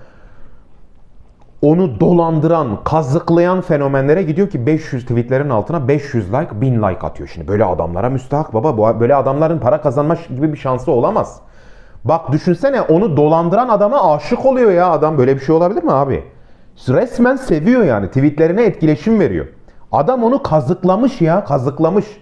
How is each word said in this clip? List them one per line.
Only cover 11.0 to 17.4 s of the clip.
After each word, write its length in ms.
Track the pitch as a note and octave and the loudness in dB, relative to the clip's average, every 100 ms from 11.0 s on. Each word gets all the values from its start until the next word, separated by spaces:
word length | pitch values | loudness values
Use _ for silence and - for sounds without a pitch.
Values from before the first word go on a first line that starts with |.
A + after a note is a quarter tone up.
| D3 G#3+ - - - - - - - - | 2 0 -4 -10 -20 -20 -20 -20 -20 -8
Bak 280 | - E3 D#3+ | -2 -2 0
düşünsene, 480 | D3+ F3+ F3 C4+ B3+ | -2 0 0 0 0
onu 360 | E3+ D#3+ G#3+ C#3+ | 2 2 2 2
dolandıran 520 | D3+ E3 E3+ G3+ B3+ | 2 2 2 0 2
adama 460 | G#3 G#3 C#4 F#3 | 2 2 2 2
aşık 320 | D3 - A#3+ C4 | 0 -2 0 0
oluyor 260 | B3+ A#3 | 2 4
ya 180 | F3 F3+ | 4 2
adam. 280 | D3+ D#3 D#3 | 2 0 2
Böyle 160 | B2+ | 2
bir 60 | C3+ | 2
şey 140 | - | 2
olabilir 280 | D#3+ F3 B3+ | 2 2 0
mi 100 | D#4+ | 0
abi? 320 | C3+ C#3 E2+ - - - - - - - | 0 0 -4 -8 -20 -20 -20 -20 -10 -2
Resmen 480 | C#3 A#3 - B3 | 0 0 0 0
seviyor 480 | C4 | 0